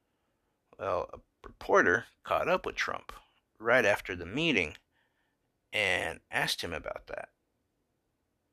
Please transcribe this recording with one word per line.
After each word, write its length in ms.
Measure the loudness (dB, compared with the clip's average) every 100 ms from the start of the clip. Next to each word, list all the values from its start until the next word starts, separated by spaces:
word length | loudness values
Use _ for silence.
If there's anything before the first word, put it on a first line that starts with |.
| _ _ _ _ _ _ _ -10
Well, 320 | -4 -4 -4
a 60 | -12 -20 _
reporter 600 | -20 -12 2 6 8 6 0 _
caught 260 | -2 0 2
up 160 | -2
with 120 | -2 -4
Trump 340 | -4 -6 -10 -20 -20 _ _ -6
right 260 | 2 4
after 300 | 4 2 -2
the 120 | -8 -6
meeting 500 | -2 0 0 -2 -6 _ _ _ _ _ _ _ _ _
and 480 | -2 0 0 -2 -8 -8
asked 300 | -4 -2 -4
him 140 | -6
about 320 | -6 -4 -4 -6
that. 240 | -12 -14 _ _ _ _ _ _ _ _ _ _ _ _